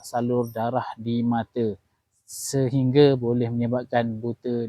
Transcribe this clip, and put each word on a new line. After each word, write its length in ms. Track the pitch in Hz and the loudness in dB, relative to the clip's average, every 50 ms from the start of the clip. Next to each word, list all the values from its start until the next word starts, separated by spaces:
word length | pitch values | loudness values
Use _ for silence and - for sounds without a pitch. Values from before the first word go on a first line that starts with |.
salur 480 | - - - 123 120 120 123 123 120 117 | -6 -8 -4 -2 -2 0 0 0 -2 -2
darah 380 | 113 113 117 117 123 127 - - - - | -4 -4 -4 -2 -2 -4 -4 -6 -10 -10
di 220 | 107 117 117 120 | -6 -4 -2 0
mata, 540 | 117 120 120 117 110 - - 127 117 110 101 - _ _ _ _ _ _ _ _ _ | 0 0 0 -2 -4 -4 -4 -2 -2 -2 -4 -6 _ _ _ _ _ _ _ _ _
sehingga 880 | - - - - - - 139 135 123 127 139 131 127 127 143 147 139 135 | -18 -14 -12 -8 -4 -2 0 0 0 2 2 2 4 6 8 8 8 6
boleh 400 | 127 120 117 120 123 120 117 120 | 4 2 0 0 0 0 0 -2
menyebabkan 640 | 120 120 117 123 123 123 - - 120 117 117 113 110 | -2 -2 0 -2 -2 -4 -2 0 0 0 0 -4 -4
buta 480 | 113 120 113 - - 123 120 120 117 | -6 -6 -6 -6 -6 -4 -4 -4 -4